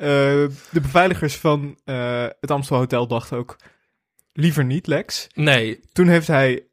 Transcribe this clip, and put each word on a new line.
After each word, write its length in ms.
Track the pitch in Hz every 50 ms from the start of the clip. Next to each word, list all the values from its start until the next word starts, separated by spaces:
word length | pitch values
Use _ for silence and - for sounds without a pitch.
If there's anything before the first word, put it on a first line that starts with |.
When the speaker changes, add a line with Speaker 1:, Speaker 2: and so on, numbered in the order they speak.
Speaker 1:
Eh, 60 | 156 143 143 139 139 139 143 143 147 139 139 - - -
de 100 | - 165
beveiligers 540 | 139 135 135 175 180 190 - - 160 147 -
van, 420 | - - 160 147 147 143 143 139 _ _
eh, 400 | - 131 123 123 120 123 120 120 113 - _
het 120 | - 139
Amstel 260 | 151 143 135 - 143
Hotel 300 | 123 127 123 135 120 120
dachten 300 | 117 120 113 - - 135
ook, 180 | 123 120 - - _ _ _ _ _ _ _ _ _ _ _ _ _ _ _ -
liever 320 | - 151 170 147 147 135
niet, 220 | 127 135 180 -
Lex. 400 | - 143 160 - - - - - - -
Speaker 2:
Nee. 460 | - 151 151 135 120 110 110 117 - _ _ -
Speaker 1:
Toen 140 | - 185
heeft 200 | 175 175 170 160
hij 360 | 170 156 135 135 131 123 - - _